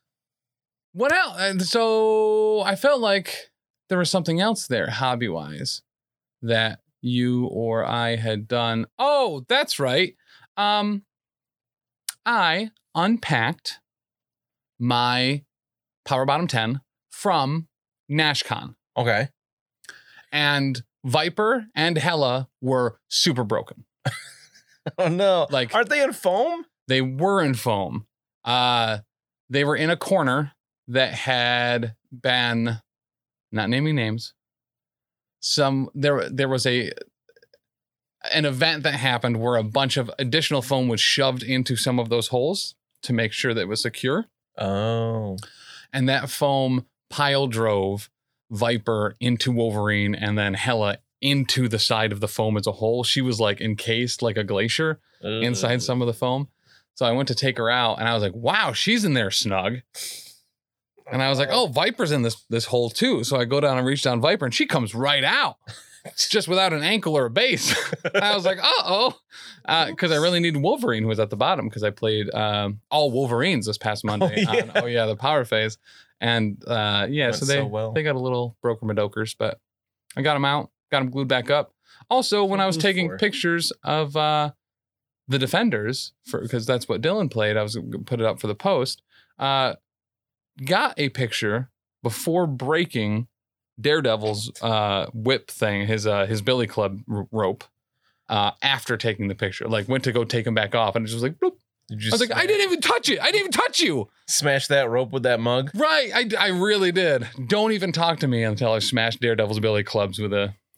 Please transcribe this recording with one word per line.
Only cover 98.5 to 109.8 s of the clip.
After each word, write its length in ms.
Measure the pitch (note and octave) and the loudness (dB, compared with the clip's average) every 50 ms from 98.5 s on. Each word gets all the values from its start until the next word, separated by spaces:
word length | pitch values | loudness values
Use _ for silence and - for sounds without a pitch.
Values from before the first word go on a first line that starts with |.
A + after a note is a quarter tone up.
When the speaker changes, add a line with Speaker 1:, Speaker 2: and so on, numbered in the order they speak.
| - - | -2 -2
Speaker 1:
after 340 | - C#3 C3+ A#2+ - - A#2+ G#2 | 0 0 0 0 -2 -4 -4 -2
taking 300 | - A#2 G#2 F#2+ G#2 G2 | -2 -2 -2 -2 -4 -4
the 60 | F#2+ | -4
picture. 320 | - A2 F#2+ F#2+ - - A2+ | -4 -4 -6 -4 -6 -4 -4
Like, 200 | A2+ G#2+ G2+ G#2+ | -2 -2 -2 -2
went 140 | B2+ C3 C3 | -2 0 0
to 80 | C3 | 0
go 120 | A2 A#2+ A#2 | 0 0 0
take 220 | A#2 A#2+ A#2 G#2+ | 0 -2 -2 -2
him 80 | B2 A2 | 0 0
back 220 | A2 G#2 G#2 - | 0 0 0 2
off, 200 | A#2+ A2+ G2+ F#2+ | 2 2 2 0
and 80 | A#2 A2+ | -2 -4
it 20 | G#2+ | -4
just 80 | A#2 | -4
was 80 | A#2 A#2+ | -4 -4
like, 160 | C#3 E3 - | -4 -2 -2
bloop. 180 | F#4 F#4 F#4 - _ _ _ _ _ - | -2 -2 -2 -4 _ _ _ _ _ -12
Speaker 2:
Did 120 | A2 G#2+ G#2+ | -10 -6 -2
you 80 | - | 0
Speaker 1:
I 20 | - | 0
was 80 | A3+ | 0
like, 100 | B3 A#3 | 0 0
"I 40 | - | 0
Speaker 2:
smash 120 | - F4+ F#4 | 0 2 2
Speaker 1:
didn't 160 | G#4+ G4+ G4+ | 2 2 2
even 180 | F#4+ F4 E4 | 2 0 0
touch 280 | B3 F#4 A4+ - - C#4+ | 2 0 0 0 0 0
it. 100 | A#3 - | 0 2
I 60 | - | 2
didn't 140 | D4 F#4+ G#4 | 2 2 2
even 100 | G4+ F#4 | 0 0
touch 280 | - - - - - - | 0 0 0 0 0 0
you." 260 | F4 G#3+ D#3 B2+ G2 - _ _ _ | 0 2 0 0 -4 -6 _ _ _
Speaker 2:
Smash 420 | - - - C#3 D3 C#3 C3+ - - | -2 -2 0 2 2 2 2 2 2
that 220 | C#3+ C#3 C3 A#2 | 2 2 4 4
rope 220 | A#2 B2 C3 A2 | 2 0 0 0
with 120 | C3 C3+ A#2+ | -2 0 2
that 180 | B2+ A#2+ A2 | 2 2 2
mug? 280 | A2+ A#2+ B2 B2+ B2+ A#2+ - | 2 2 2 2 0 -2 0
Speaker 1:
Right. 360 | G3+ D4+ D#4 D#4 D4+ C4 G#3 - | 0 2 4 4 2 2 2 2
I, 140 | A#3 B3 G#3+ G#3+ - | 0 0 0 0 0
I 80 | F#3+ G3+ | 2 2
really 440 | F#3 F3 F#3 G#3 G#3+ G3+ F#3+ F3+ E3+ | 2 2 2 2 2 2 2 2 2
did. 340 | F#3+ F3+ E3 C#3+ B2+ A#2 - - C3+ B2+ A#2 | 2 2 2 2 0 0 -4 -8 -10 -4 0
Don't 260 | G3 G#3 G#3+ A3 A3 | 0 2 2 2 0
even 180 | G3+ F#3 F3+ | 0 -2 -2
talk 280 | - E3 E3+ E3+ E3 - | 0 0 2 0 2 0
to 80 | E3+ C3+ | 0 0
me 160 | B2 A#2 A2+ | 2 2 2
until 280 | A2 G#2+ G#2 B2+ A2+ | 0 0 0 0 0
I 80 | A2+ A2 | 2 0
smashed 400 | G#2 - B2+ A#2 A2+ A#2 A2+ - | 0 0 0 2 2 0 0 0
Daredevil's 400 | A#2+ A#2 A2+ G#2+ G#2+ G#2 G#2+ G#2+ | 0 0 2 2 0 0 0 0
billy 240 | G#2+ A2 G#2+ G#2 | 0 2 2 0